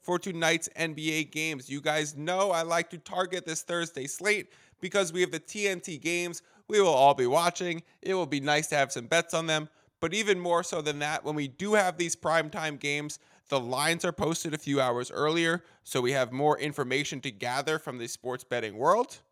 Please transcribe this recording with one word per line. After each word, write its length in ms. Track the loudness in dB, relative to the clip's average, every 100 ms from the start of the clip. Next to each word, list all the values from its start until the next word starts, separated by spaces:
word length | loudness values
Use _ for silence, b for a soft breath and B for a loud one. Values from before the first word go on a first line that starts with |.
for 180 | -2 -2
tonight's 500 | -2 -2 2 2 -2
N 200 | -6 -6
B 180 | -4 -2
A 100 | -2
games. 480 | -4 -4 -6 -6 -8
You 100 | -4
guys 360 | -2 0 -2 -6
know 340 | -4 0 2
I 120 | 0
like 280 | 2 0 0
to 80 | -8
target 480 | -6 -2 0 -2 -4
this 160 | -8
Thursday 460 | -2 -2 -2 -6 -10
slate 420 | -4 0 0 -2 b b b
because 320 | -2 0 0
we 80 | 0
have 100 | -2
the 80 | -2
T 300 | -8 -4 -2
N 100 | -2
T 180 | -6 -6
games 460 | -2 -2 -4 -8 b b _
we 140 | 4
will 80 | 6
all 260 | 8 8
be 140 | 8 4
watching. 560 | 4 2 0 -4 -4 b b
It 120 | -2
will 120 | -2 0
be 140 | -2
nice 260 | 2 0 2
to 40 |
have 160 | 0 0
some 160 | -2 2
bets 260 | 2 2
on 140 | -2 0
them, 220 | -2 -2 b b _
but 120 | -4
even 280 | -2 0 0
more 240 | 2 0
so 180 | 0 -4
than 160 | -4 -2
that, 260 | -2 -4
when 120 | -4 -4
we 100 | -6
do 280 | -6 2
have 240 | 4 4 0
these 180 | -4 -2
primetime 640 | 2 2 0 -4 -6 -4
games, 400 | -4 -4 -6 -12 b b _
the 120 | -2
lines 440 | 0 0 0 2
are 60 | -2
posted 440 | -2 -2 -2 -4
a 40 | -6
few 220 | 0 2
hours 320 | 2 0 -4
earlier, 500 | -2 0 2 2 0 b b
so 160 | -6 0
we 100 | 0
have 220 | 0 0
more 260 | 2 2 2
information 600 | -2 -4 -2 -2 -2 -6
to 100 | -10
gather 480 | -8 -4 -2 -2 -2
from 200 | -4 -8
the 100 | -10
sports 340 | -8 -8 -8
betting 340 | -4 -4 -4 0
world. 440 | 2 2 0 -6 _